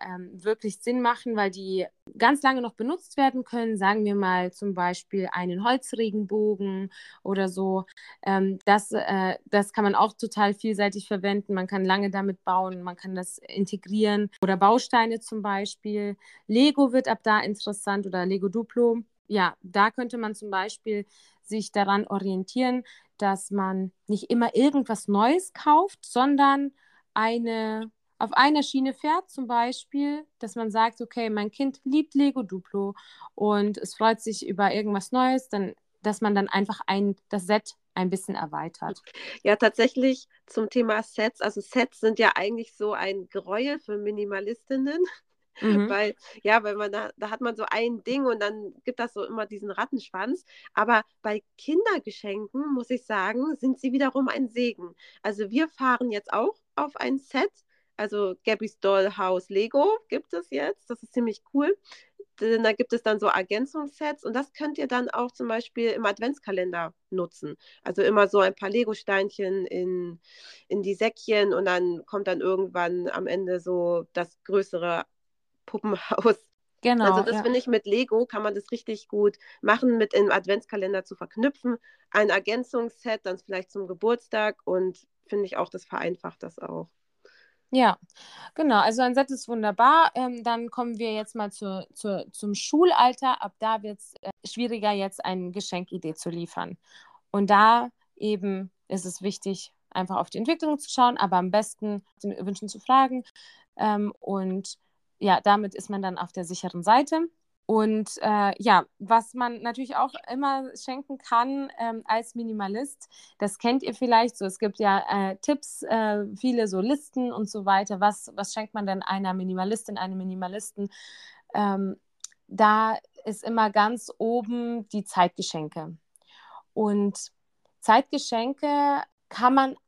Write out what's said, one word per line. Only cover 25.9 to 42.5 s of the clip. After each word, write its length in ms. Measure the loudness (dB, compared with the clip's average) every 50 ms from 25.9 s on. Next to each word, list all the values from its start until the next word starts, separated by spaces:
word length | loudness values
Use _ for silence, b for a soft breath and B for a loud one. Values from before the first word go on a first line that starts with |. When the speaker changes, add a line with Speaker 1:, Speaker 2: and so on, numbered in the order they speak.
| -2 -10 -12
Speaker 1:
sondern 680 | -4 0 2 4 4 4 6 6 6 4 4 0 -4 -8 b b b b b b b -2
eine, 760 | 0 0 0 0 0 -2 -2 -2 -2 -2 -2 -4 -4 -6 -10 _ _ _ _ _ -6
auf 140 | -4 0
einer 300 | 4 4 6 6 6 2
Schiene 300 | 0 0 0 -2 -2 -2
fährt, 380 | -4 -4 -2 -2 0 -2 -2 -6
zum 160 | -10 -10 -6
Beispiel, 800 | -2 0 0 0 0 -4 -8 -10 _ -4 -2 -2 -2 -2 -6 -10 _ _ -14
dass 160 | -12 -10 -8
man 160 | -6 -6 -2
sagt, 300 | 0 2 2 2 0 -4
okay, 300 | -12 -10 -6 -4 -4 -2
mein 200 | -2 -2 -4 -4
Kind 300 | -4 -4 -4 -4 -4 -6 -4
liebt 300 | 0 0 0 0 2 2
Lego 280 | 2 2 2 2 -2
Duplo 520 | -6 -6 -8 -10 -10 _ -6 -4 -4 -4 -6 B B B B B B B B
und 440 | -2 0 2 2 2 2 0 -2 -4
es 160 | -8 -10 -2
freut 260 | 2 4 4 4 2
sich 260 | -2 -6 -6 -6 -6
über 260 | -6 -2 2 2 2 2
irgendwas 380 | 0 -2 -2 -2 -4 -2 0
Neues, 360 | 2 4 4 4 4 2 -2 -2
dann, 260 | -4 -2 -2 -4 -6 _ _ _ _ _
dass 180 | -4 -4 -2 0
man 140 | 0 2 2
dann 140 | 2 2 2
einfach 320 | 0 0 0 -2 -4 -6 -4
ein, 300 | -2 0 0 2 0 -2 _ _ -6
das 160 | -6 -4 0
Set 300 | 0 0 0 0 -4 -20 _ _ _ -4
ein 160 | -2 -2 -2
bisschen 240 | -2 -4 -6 -6 -6
erweitert. 680 | -6 -6 -6 -6 -8 -8 -8 -10 -10 -10 -10 -10 -10 -14 B B B B B B B
Speaker 2:
Ja, 140 | B 2 4
tatsächlich 720 | 4 4 2 4 4 2 2 2 2 2 2 2 0 -6 _ _ _ _
zum 220 | -8 -4 -4 -4 0
Thema 340 | 0 0 2 2 0 -2
Sets. 380 | -2 -6 -4 -2 -2 -2 -2 -2
Also 220 | -4 -4 -4 -4
Sets 380 | -8 -2 0 0 0 0 _ 0
sind 180 | 0 2 4 4
ja 140 | 4 4 4
eigentlich 400 | 2 0 -4